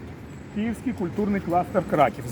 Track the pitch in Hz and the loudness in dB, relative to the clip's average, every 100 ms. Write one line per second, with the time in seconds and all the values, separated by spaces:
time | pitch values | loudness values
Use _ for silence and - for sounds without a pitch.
0 | - - - - - 208 226 214 262 214 | -14 -14 -14 -14 -10 -4 -4 -2 -4 -2
1 | 175 170 208 196 165 175 175 196 160 165 | -2 0 0 0 2 2 2 0 2 6
2 | 127 - 117 | 6 4 -4